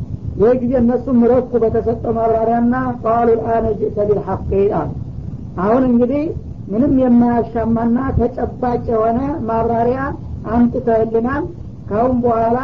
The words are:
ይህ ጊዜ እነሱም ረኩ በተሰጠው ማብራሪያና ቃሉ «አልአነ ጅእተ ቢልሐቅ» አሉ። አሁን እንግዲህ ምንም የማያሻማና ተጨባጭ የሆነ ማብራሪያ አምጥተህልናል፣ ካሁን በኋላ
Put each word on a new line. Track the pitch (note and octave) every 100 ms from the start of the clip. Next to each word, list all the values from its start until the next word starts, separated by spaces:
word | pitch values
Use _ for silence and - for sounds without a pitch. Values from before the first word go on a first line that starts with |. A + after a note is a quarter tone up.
| - - - -
ይህ | G#3+ B3+
ጊዜ | A#3+ C4
እነሱም | A#3 B3 C4 A#3+
ረኩ | A#3 B3+ B3 A#3+
በተሰጠው | A3 A3+ G3+ A#3 A#3
ማብራሪያና | A3+ A3+ A3+ A3+ A#3 A#3 B3 B3+ A#3+
ቃሉ | A3 A#3 A#3+ A3+
«አልአነ | A3+ A3+ A3
ጅእተ | G3+ G#3+ G#3
ቢልሐቅ» | G#3 G3 F#3+ F#3+ - G3 G3+
አሉ። | F3+ - - - - - - - -
አሁን | G3 B3+
እንግዲህ | B3+ A#3+ B3 C#4+ D#4+ - - - -
ምንም | G3+ C#4+ C4
የማያሻማና | B3+ A#3+ A#3+ A#3+ G#3+ A#3 A3 A3+ A#3 A#3+ C4+
ተጨባጭ | A#3+ A#3+ - A#3+ - B3 A#3+ B3
የሆነ | A3 A3 A#3 C#4 E4
ማብራሪያ | A3 A3+ A3+ A#3 A#3 C4 C#4 - - - G#3+
አምጥተህልናል፣ | A#3+ A#3+ A#3 A#3 A3 A3+ A3+ A#3+ D4 F4 - - - -
ካሁን | G3+ B3+ B3
በኋላ | A#3+ A3+ A3+ B3